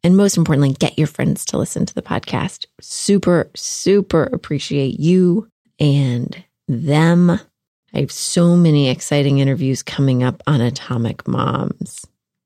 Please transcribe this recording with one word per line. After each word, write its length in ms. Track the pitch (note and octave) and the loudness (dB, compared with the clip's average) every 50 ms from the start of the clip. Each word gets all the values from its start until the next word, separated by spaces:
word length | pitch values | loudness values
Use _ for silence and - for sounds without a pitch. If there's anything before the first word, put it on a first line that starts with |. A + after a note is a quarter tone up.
| - | 4
And 120 | E3+ F#3 | 4 4
most 220 | G3 G3+ G3+ - | 6 4 4 2
importantly, 360 | F3 D#3+ D#3 E3 D#3 C#3+ C#3 C3+ | 2 2 2 2 2 2 2 2
get 240 | - E3+ - - | 0 -2 -2 0
your 100 | - D#3 | -2 -2
friends 360 | - - - B2+ C3+ - - - | -2 -2 -2 -2 -2 -2 -2 -6
to 120 | - - | -6 -4
listen 280 | - - - - - - | -4 -4 -4 -4 -6 -6
to 80 | - - | -4 -6
the 80 | - | -10
podcast. 640 | - - - - - - - - - F#3+ - - - _ _ - | -8 -6 -8 -8 -6 -6 -6 -4 -4 -6 -8 -12 -18 _ _ -20
Super, 680 | - - - - - - G3+ G3 - F3+ F3 D#3+ - - _ | -18 -14 -12 -6 0 0 0 2 2 2 2 2 0 -2 _
super 680 | - - - - - - F#3 G3 G#3 G3 _ - E3 C#3 | -12 -10 -10 -10 -4 0 2 2 2 2 _ 0 0 0
appreciate 760 | - B3+ - - - D3+ C#3 - - D3 C#3+ C3+ C3 - - | 0 -4 -8 -6 -6 -6 -6 -4 -4 -2 -2 -2 -2 -4 -2
you 500 | C#3+ E3 F#3 F#3 F#3 F3+ E3+ A3 G#3+ _ _ _ _ _ _ _ | 2 2 4 4 4 4 2 0 -4 _ _ _ _ _ _ _
and 640 | D#3 D3 C#3 C#3+ C#3 B2+ B2 A#2+ B2 - - - - _ _ _ _ | 2 2 2 2 2 0 -2 -2 -4 -6 -10 -14 -20 _ _ _ _
them. 640 | - B2+ A#2 D3+ D3 D3 D3+ D#3+ E3+ F3 F3 F3 F3 E3+ - - _ _ _ _ _ _ _ _ _ - | -6 -6 -4 -2 0 2 2 4 4 4 4 4 2 2 0 -4 _ _ _ _ _ _ _ _ _ -6
I 60 | - | -6
have 120 | C#3 C3+ | -4 -4
so 440 | - - - - - F3 F3 F3 F3 | -6 -10 -10 -4 0 2 2 4 4
many 340 | F3+ F3 D#3+ D3+ D3 C#3+ C3 | 4 4 4 4 4 2 2
exciting 500 | B2+ C#3 - - D3+ D3 C#3+ C#3 C#3 C#3 | 0 -4 -4 -2 0 0 2 2 2 2
interviews 440 | C#3 C#3 C3+ - C3+ C3 C3 - - | 2 0 0 0 -2 -2 -2 -4 -6
coming 400 | - - - C#3 C3+ B2+ B2 B2+ | -10 -4 0 0 2 2 2 0
up 200 | B2+ B2+ - - | 0 -2 -4 -2
on 160 | - D3+ B2+ | 0 0 2
Atomic 680 | A#2 A#2+ C3+ - - - B2+ A#2+ A2+ A2+ - - - | 2 0 -2 -6 -8 -6 -4 -4 -4 -4 -6 -6 -6
Moms. 760 | - A#2+ B2+ B2 C3 B2+ C3 - - - _ - - - - - _ _ _ _ _ _ _ _ | -6 -4 -2 -2 -2 -2 -4 -4 -6 -6 _ -12 -14 -14 -20 -20 _ _ _ _ _ _ _ _